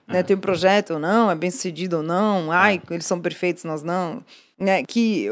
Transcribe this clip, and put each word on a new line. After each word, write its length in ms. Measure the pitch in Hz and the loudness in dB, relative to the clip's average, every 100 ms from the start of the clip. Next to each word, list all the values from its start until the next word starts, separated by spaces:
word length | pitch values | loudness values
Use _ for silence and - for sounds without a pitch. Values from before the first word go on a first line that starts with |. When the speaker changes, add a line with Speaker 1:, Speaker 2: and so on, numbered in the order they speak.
| - | -4
Speaker 1:
né? 120 | 180 | -2
Speaker 2:
É. 40 | |
Speaker 1:
Tem 120 | 180 196 | 2 0
um 40 | |
projeto, 540 | 196 202 185 202 202 | 0 2 4 4 2
eu 60 | 160 | -2
não. 300 | 160 220 220 | 0 2 2
É 40 | 160 | 2
bem-sucedido 640 | 180 175 185 156 185 165 | -2 -4 -6 -6 -4 -2
ou 60 | |
não. 480 | 156 180 214 196 156 | 0 0 2 0 2
Ai, 300 | 175 202 190 - | 4 4 2 -4
Speaker 2:
É. 40 | |
Speaker 1:
eles 120 | 170 - | -6 -4
são 160 | 180 | -2
perfeitos, 420 | 170 165 180 170 | -4 -2 -4 -2
nós 200 | 165 156 | -6 -6
não. 380 | 156 185 170 - - - _ - | -4 -4 -4 -8 -14 -20 _ -4
Né? 240 | 190 190 | 0 0
Que 440 | - 233 226 190 101 | 0 0 0 0 -2